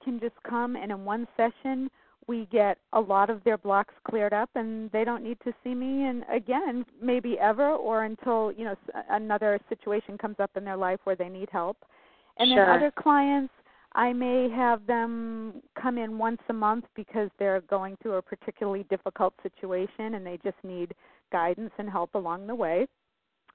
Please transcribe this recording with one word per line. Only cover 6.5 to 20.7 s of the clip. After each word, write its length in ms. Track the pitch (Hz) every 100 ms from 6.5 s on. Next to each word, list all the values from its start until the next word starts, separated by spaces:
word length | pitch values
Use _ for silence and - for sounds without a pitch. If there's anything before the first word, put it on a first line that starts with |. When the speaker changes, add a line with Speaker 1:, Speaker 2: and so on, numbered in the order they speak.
| 262 349 247 - -
Speaker 1:
maybe 360 | 247 247 240 214
ever 300 | 208 220 285
or 340 | 311 220 220
until, 480 | 220 220 254 226 214
you 120 | 208
know, 80 | 226
s-, 320 | 196 - - -
another 480 | 208 214 208 214 202 -
situation 480 | 220 208 208 - 208
comes 200 | 214 208
up 120 | 196 190
in 80 |
their 120 | 202 190
life 240 | 185 190
where 120 | 196 185
they 120 | 180
need 200 | 185 202
help. 260 | 185 175 - _ _ _ _ _ -
And 100 | 254
Speaker 2:
Sure. 160 | 240 190
Speaker 1:
then 100 | 175
other 160 | 294
clients, 600 | - 302 285 277 285 269 _ _ _ _
I 180 | - 247
may 360 | 247 247 254 254
have 360 | 240 240 226 202
them 760 | 233 233 233 226 226 220 - -
come 240 | - 254 240
in 180 | 220 220
once 240 | 226 226 -
a 40 |
month 320 | 226 214 233 -
because 340 | - - 214 208 -
they're 220 | 196 190
going 340 | 160 196 190 196
through 140 | -
a 80 | 190
particularly 640 | - 196 - - 202 202
difficult 500 | 196 190 190 - 185 -
situation 720 | 190 - 185 180 196 - 220
and 100 | 208
they 140 | 180 175
just 140 | 196 -
need 320 | 185